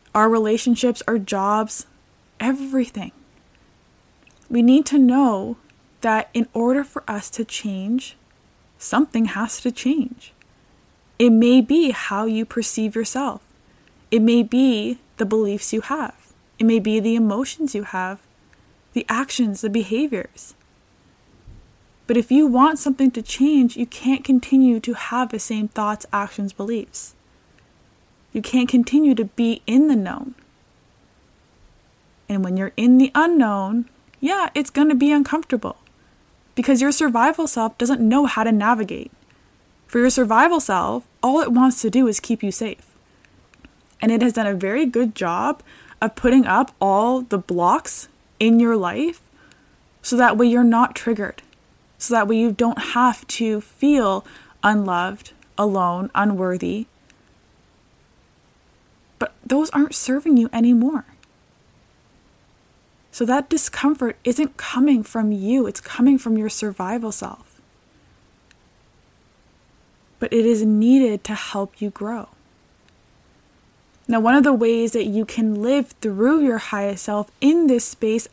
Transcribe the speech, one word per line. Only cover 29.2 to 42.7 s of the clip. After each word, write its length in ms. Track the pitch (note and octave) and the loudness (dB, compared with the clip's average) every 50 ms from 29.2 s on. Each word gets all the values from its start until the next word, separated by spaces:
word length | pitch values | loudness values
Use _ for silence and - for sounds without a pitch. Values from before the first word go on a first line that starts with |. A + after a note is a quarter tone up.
| A3 | 0
be 380 | G3+ - - A#3 A3+ A3+ - - | -4 -2 -2 -2 0 -2 -4 -4
in 200 | - A3+ C4 D4+ | 0 2 4 4
the 100 | D4+ C4+ | 4 2
known. 380 | G#3+ F#3+ F3+ - - - C4 B3 _ _ _ _ _ _ _ _ _ _ _ _ _ _ _ _ _ _ _ _ _ _ _ _ _ _ _ _ _ _ _ _ _ _ _ _ _ _ - | 0 0 -4 -8 -10 -12 -14 -16 _ _ _ _ _ _ _ _ _ _ _ _ _ _ _ _ _ _ _ _ _ _ _ _ _ _ _ _ _ _ _ _ _ _ _ _ _ _ -6
And 160 | G3+ G3 F#3 | -4 -4 -2
when 120 | F3+ F#3 | -2 -2
you're 160 | F#3+ F#3+ - - | -4 -4 -6 -4
in 220 | - A3+ B3 B3+ B3+ | 0 4 6 6 6
the 140 | C4+ C4 - | 6 6 4
unknown, 760 | C#4+ D#4+ F4 F4 D4+ B3 G#3+ G3+ G3 F#3+ F#3+ G#3+ A#3+ A#3+ - _ _ _ _ _ _ | 2 2 4 4 4 4 2 0 -2 -4 -4 -4 -4 -4 -6 _ _ _ _ _ _
yeah, 300 | C4 D4+ F#4+ - F4+ - - | -4 -2 -2 -2 -2 -2 -2
it's 160 | D4 C#4 - | -4 -6 -2
gonna 280 | - C#4 D4 D4+ D4 | 0 2 2 4 4
be 160 | B3 C#4 D4 D4+ | 4 4 4 4
uncomfortable 640 | D4 C4+ - - D#4+ D#4+ - B3+ G#3+ - - - - _ _ _ _ _ _ _ _ _ _ _ _ _ _ _ | 4 2 2 -2 -4 -4 -2 -4 -4 -4 -6 -12 -14 _ _ _ _ _ _ _ _ _ _ _ _ _ _ _
because 260 | - A#3 C#4 C4+ A#3+ C4 | -4 0 2 2 2 2
your 100 | C#4+ C#4+ | 2 2
survival 540 | - D#4+ C#4+ A#3 A#3 A#3+ D4+ D#4+ - D#4+ | 2 0 0 2 2 2 2 0 0 -4
self 320 | C#4 - A#3+ A3 A3+ - - | -4 -2 -2 -4 -4 -4 -4
doesn't 220 | A#3+ A#3+ C#4 A#3+ | -2 -2 0 2
know 260 | A#3 G#3+ A#3+ C#4 C#4+ | 2 2 2 2 2
how 160 | B3 - A3 A3 | 0 0 -2 0
to 100 | A3+ A3+ | 0 0
navigate. 600 | G#3 G3+ A3+ B3 A3 G#3 F#3 - - - - _ _ _ _ _ _ _ _ _ _ _ _ _ _ _ | 2 2 0 0 0 -2 -6 -8 -12 -14 -16 _ _ _ _ _ _ _ _ _ _ _ _ _ _ _
For 120 | - - A#3+ | -4 0 2
your 120 | A#3+ B3+ | 2 4
survival 500 | B3 C4 B3+ G#3 A3 A3+ C#4+ E4+ F4 D#4 | 4 2 2 2 4 4 4 4 2 0
self, 440 | - - F#3+ F3+ E3+ - A3+ B3 - _ _ _ - | -2 -2 -2 -2 -2 -4 -6 -8 -10 _ _ _ -2
all 180 | B3+ C4+ E4 | 0 0 0
it 120 | D4 - A#3+ | 0 2 2
wants 280 | B3 B3+ C4 B3 - - | 4 4 2 2 0 -2
to 80 | A3 | -2
do 180 | F3+ B3+ C4 A3+ | 0 2 2 2
is 120 | G3+ - | 0 -2
keep 220 | - - A#3 - - | -4 -4 -6 -4 -4
you 80 | G3 | -6
safe. 460 | - - A3+ G#3 | -6 -6 -8 -10